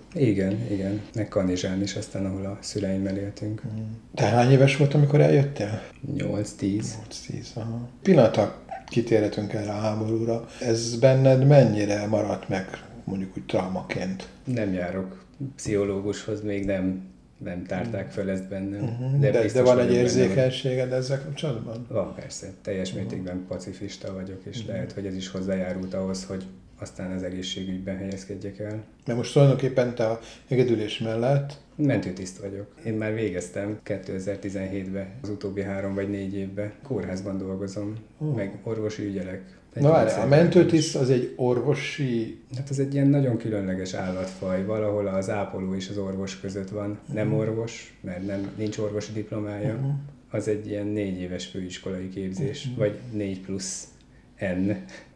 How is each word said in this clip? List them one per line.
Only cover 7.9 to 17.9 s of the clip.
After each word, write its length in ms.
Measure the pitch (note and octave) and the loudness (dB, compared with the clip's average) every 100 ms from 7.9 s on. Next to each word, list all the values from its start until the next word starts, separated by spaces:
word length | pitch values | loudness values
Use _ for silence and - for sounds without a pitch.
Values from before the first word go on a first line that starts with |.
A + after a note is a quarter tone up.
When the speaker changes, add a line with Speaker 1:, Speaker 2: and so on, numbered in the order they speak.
| - | -2
Speaker 2:
Pillanatra 600 | G3 E3 A2+ - F#2+ - - - - | 6 8 8 6 0 -2 -14 -14 -4
kitérhetünk 680 | A#2 A2+ A2 G#2 - G2 | -2 4 4 4 0 -4
erre 160 | A2 G#2 | -4 -4
a 80 | G#2 | -2
háborúra. 680 | G#2+ G#2+ A2 A2+ A#2 A#2 - - | -2 -2 -2 0 0 -2 -4 -4
Ez 340 | B2 A2+ A#2 A#2 | 0 0 0 4
benned 480 | C3 C3 C3+ C3 C#3 | 6 8 6 8 8
mennyire 580 | D3 A2+ G#2 G#2 G#2 G#2 | 10 8 4 2 0 2
maradt 420 | G#2 G#2 G2 - | 0 0 -2 -2
meg, 160 | F#3 F#3+ - - - | -4 -4 -12 -16 -12
mondjuk 340 | - G2 F#2+ - | -8 -6 -6 -10
úgy, 80 | - | -2
traumaként? 800 | - F#2 F#2 - C3 F#3 F#3+ - - | -2 -2 -4 -4 -4 -4 -6 -10 -12
Speaker 1:
Nem 300 | - A#2+ G#2 | -4 -2 0
járok 460 | F#2 F2+ F#2 F#2 - - - C3+ - | -2 -2 -4 -6 -10 -18 -10 -10 -8
pszichológushoz, 840 | - G2+ G2+ G2 G#2 G2 - G#2 | -2 0 2 0 -2 -4 -4 -4
még 220 | G#2+ G2+ G2 | -2 -2 0
nem, 360 | F#2+ F#2 F#2 - - - - | 0 0 -2 -8 -20 -20 -12
nem 260 | F#2 F2+ F2 | -10 -8 -4
tárták 460 | F#2 A#2 | -4 -4